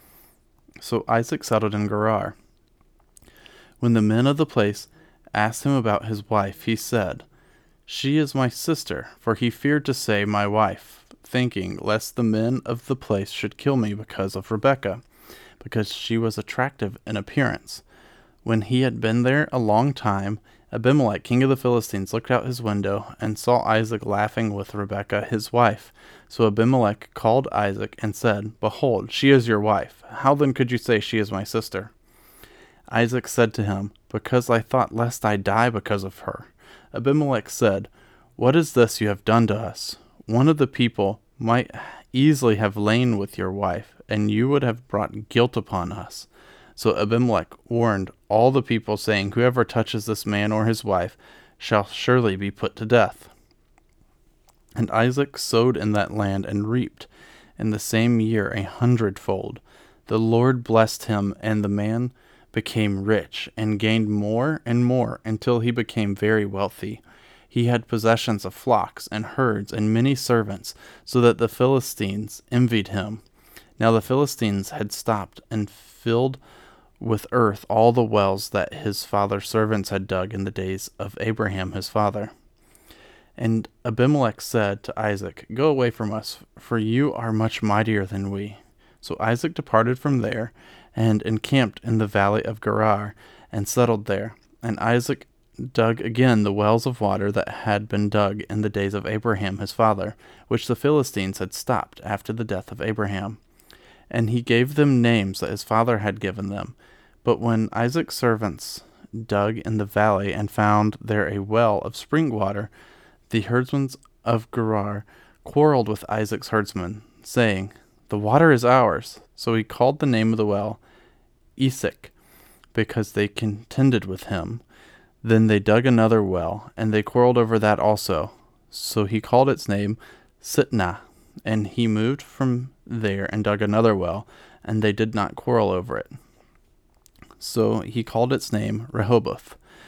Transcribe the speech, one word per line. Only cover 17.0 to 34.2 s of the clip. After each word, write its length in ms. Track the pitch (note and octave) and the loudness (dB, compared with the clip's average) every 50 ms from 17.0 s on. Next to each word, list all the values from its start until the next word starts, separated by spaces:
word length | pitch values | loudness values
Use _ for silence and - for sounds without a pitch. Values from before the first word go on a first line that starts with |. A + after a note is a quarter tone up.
| - | -10
in 100 | - A2 | -6 -6
appearance. 680 | G#2 G#2+ - - D3 C3 A2+ - - - - - - - _ _ - - - - - _ _ _ _ | -6 -6 -4 -2 0 0 0 -2 -6 -10 -16 -18 -18 -20 _ _ -20 -20 -20 -20 -20 _ _ _ _
When 180 | _ A2+ A2+ A2 | _ -2 0 0
he 220 | G#2 G2+ B2 B2+ | 0 0 0 2
had 180 | C3+ B2+ A#2 A2+ | 2 0 0 -2
been 220 | A2+ A2 A2+ A#2+ | -2 0 0 2
there 260 | A#2+ B2+ C3+ D3 D3+ - | 2 2 2 2 0 -2
a 80 | - B2+ | -2 -2
long 360 | A2+ G#2+ G#2 A2+ B2+ C#3+ C3 | 0 2 4 4 2 2 -2
time, 460 | - - G#2+ G2 G2 G2 G2+ A2 - _ _ _ _ _ _ | -2 -2 -2 -2 -2 -2 -6 -6 -8 _ _ _ _ _ _
Abimelech, 520 | - A2+ A#2 B2+ C#3+ D3 B2+ G#2+ G2+ - | -8 0 2 4 4 4 4 2 0 -2
king 200 | - - A#2+ B2+ | -2 0 2 2
of 60 | C3+ C3+ | 4 2
the 80 | C3 | 2
Philistines, 560 | B2+ - B2 A#2+ A2+ - - - G2 F#2+ - | 0 2 2 2 0 0 -2 -6 -6 -6 -4
looked 180 | - A2+ - - | -6 -6 -2 0
out 140 | B2+ B2 - | 0 0 0
his 160 | B2+ B2 A#2+ | -4 -8 -4
window 540 | A#2 G#2+ G#2 G2+ G2 G2 G2+ G2 - - - - | -4 -2 -2 0 0 -2 -2 -4 -6 -10 -10 -6
and 200 | A2 G#2+ G#2+ - | -6 -6 -6 -2
saw 240 | - B2 B2 A#2+ | 0 2 2 2
Isaac 420 | - A2 A2 A2 A2 A2 A2+ G2+ - | 2 2 0 0 0 -2 -4 -6 -4
laughing 480 | G#2+ G2+ G2+ G#2+ A2 - A2 A2+ G#2 | -2 -2 0 -2 -2 -2 -2 -2 -2
with 220 | G2+ G2+ F#2+ - - | -4 -6 -8 -8 -8
Rebekah, 540 | G#2 G2+ G2 G#2 G2 G2+ - G#2 G#2 - - | -8 -6 -6 -6 -8 -4 -4 -4 -4 -2 -4
his 240 | A#2+ G#2+ - - - | -4 -6 -4 0 2
wife. 360 | A#2+ A#2+ G#2 G#2 - - - _ - - - - - _ _ | 4 4 4 2 0 -8 -20 _ -20 -20 -20 -20 -20 _ _
So 180 | - - A2+ | 0 2 2
Abimelech 600 | G#2+ G2+ A2+ A2+ B2+ C3+ B2+ A2+ G2+ A2 - - - _ | 4 4 4 2 4 4 4 2 2 0 -2 -10 -18 _
called 340 | - - A2 A#2 C3+ C3+ - | -2 2 2 4 2 2 0
Isaac 440 | - G2+ G#2 G2+ G2 G#2 G#2 - - - | -2 -2 0 0 -2 -4 -8 -8 -8 -6
and 120 | A2+ G#2+ - | -6 -6 -4
said, 460 | - - A#2 G2+ G2+ G#2 A2 - _ | -2 0 0 0 0 -4 -8 -8 _
"Behold, 500 | G2+ G#2+ - - D3 C3 A2+ F#2+ G2+ A#2 | -4 -4 -2 -2 0 0 0 -2 -4 -6
she 200 | - - C3+ C3+ | -4 2 4 6
is 180 | C#3 B2+ A2+ A#2 | 6 6 6 4
your 120 | G#2+ G#2 | 2 2
wife. 420 | G#2 G#2+ G#2 E2+ - - - _ - - | 2 2 0 0 -2 -6 -12 _ -20 -16
How 260 | - - - C3+ C#3+ | -10 0 2 2 4
then 180 | C#3+ D3 C3+ | 4 2 0
could 180 | A#2 - B2+ A#2+ | 2 0 0 0
you 80 | B2 A2+ | 0 -2
say, 220 | - - A#2 G#2 | 0 0 0 0
'She 160 | - - A#2 | 0 0 -2
is 160 | A2 G2+ G#2+ | -2 -2 -2
my 120 | G2+ F#2+ G#2 | -4 -8 -6
sister'?" 480 | - - A2+ - - - G2 G#2 G#2+ - _ _ _ _ _ _ _ _ - - - - - - _ _ _ _ - | -6 -6 -6 -6 -6 -8 -10 -10 -10 -18 _ _ _ _ _ _ _ _ -20 -20 -20 -20 -20 -20 _ _ _ _ -4
Isaac 360 | A2 A2+ A#2+ A#2 B2+ B2 - | 0 0 0 0 0 -4 -4
said 280 | - - B2 A#2 A2 - | -2 2 2 2 2 2
to 80 | - | -2
him, 300 | G#2 G2 G2 G2 G2+ G2+ - _ _ _ | -2 -2 -2 -4 -4 -8 -10 _ _ _
"Because 400 | - G#2+ | -10 -8